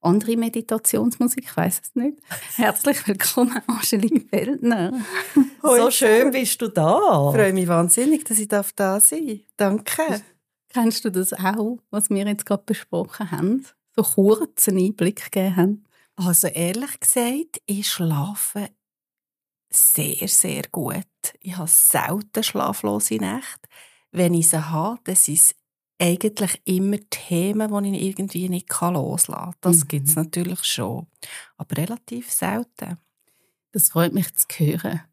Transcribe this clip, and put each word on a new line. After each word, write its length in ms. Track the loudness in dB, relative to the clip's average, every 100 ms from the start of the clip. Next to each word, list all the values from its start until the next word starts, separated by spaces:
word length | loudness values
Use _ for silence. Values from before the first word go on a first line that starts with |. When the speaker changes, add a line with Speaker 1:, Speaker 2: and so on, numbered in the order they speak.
Speaker 1:
andere 360 | 4 2 2 -2
Meditationsmusik, 1080 | 0 -4 -4 -2 0 0 0 0 -2 -2
ich 120 | -6 -2
weiss 240 | 0 -2
es 120 | -6 -4
nicht. 220 | -4 -6 _ -14
<laughs> 160 | -10
Herzlich 520 | 0 0 2 0 0 0
willkommen, 520 | -2 0 2 2 0 -4
Angelique 600 | -4 0 2 2 2 0
Feldner. 640 | -4 -2 0 0 0 0 -4 -6 -6 0 4 4 2
Speaker 2:
So 60 | 4
Speaker 3:
Hoi. 220 | 6 6
Speaker 2:
schön 400 | 4 6 6 4
bist 320 | 2 -2 -2
du 60 | -2
da. 640 | 2 4 4 6 4 4
Speaker 3:
Ich 60 | 4
freue 160 | 4
mich 140 | 4 2
wahnsinnig, 580 | 2 4 2 4 2
dass 140 | 0 -4
ich 100 | 0
da 140 | -2
sein 360 | -2 -2 0 4
darf. 400 | 2 2 -6 -8 _ 0
Danke. 680 | 0 0 -4 -4 -2 -4 -8 _ _ _ _
Speaker 1:
Kennst 360 | 0 0 0
du 60 | -4
das 220 | -2 -4
auch, 460 | -2 -2 -2 -4 -6 _
was 180 | -4 0
wir 160 | 0
jetzt 220 | 0 -4 -2
gerade 160 | -4
besprochen 680 | -2 -6 -4 -6 -6 -8 -8
haben? 340 | -2 0 0 -4 _ _ -2
So 60 |
kurz 640 | 0 4 4 4 0 0 2
einen 100 | 2
Einblick 520 | 0 2 -2 -2 -6
gegeben 260 | -2 0 2
haben? 280 | 2 2 _ _ _
Speaker 3:
Also 320 | -6 0 2 0
ehrlich 540 | -2 -4 -4 -8 -4
gesagt, 600 | -2 0 0 -2 -6 -12 -8
ich 220 | -6 -4
schlafe 800 | -2 -2 0 -4 -4 -6 -6 -10 _ _ _ _ _ _ _ _ _ _
sehr, 540 | 2 2 2 -2 -4 0
sehr 340 | 0 0 -2 -8
gut. 360 | -6 -6 -6 -10 _ -12 -12
Ich 160 | -12 -8
habe 120 | 2
selten 720 | 4 4 4 0 -4 -4 -4
schlaflose 720 | -2 -2 -4 -2 -4 -2 -2
Nächte. 540 | -2 -4 -6 -10 -18 -20 -20 -20 _ _
Wenn 240 | 0 2
ich 140 | 4 2
sie 200 | 0 -2
habe, 300 | -2 -4 -6
dann 120 | -2 0
sind 200 | 2 4
es 180 | 2 0 _ _ _ _
eigentlich 640 | 0 2 -2 -2 -4 -4
immer 340 | -2 0 0 -2 -6
Themen, 720 | -12 -4 -2 0 -2 -2 -2
die 120 | -2 -2
ich 60 | -4
irgendwie 400 | -4 -6 -4 -4
nicht 200 | -4 -4 -2
loslassen 520 | 0 0 -2 -2 -2
kann. 220 | -2 -10 -2
Das 240 | 4 4
Speaker 1:
Mhm. 40 | 4
Speaker 3:
gibt's 280 | -2 0 0
natürlich 480 | 0 -4 -4 -4
schon. 420 | -4 -4 -4 -6 -10 _ -18 -18 -20 _
Aber 200 | -8 -4
relativ 540 | -4 -6 -10 -12 -6
selten. 680 | -4 -4 -4 -8 -12 -12 -12 _ _ _ _ _ _ _
Speaker 1:
Das 160 | 0 0
freut 240 | 2 2
mich 220 | 0 -2
zu 120 | -2 -4 0
hören. 420 | 0 0 -4 -6 -10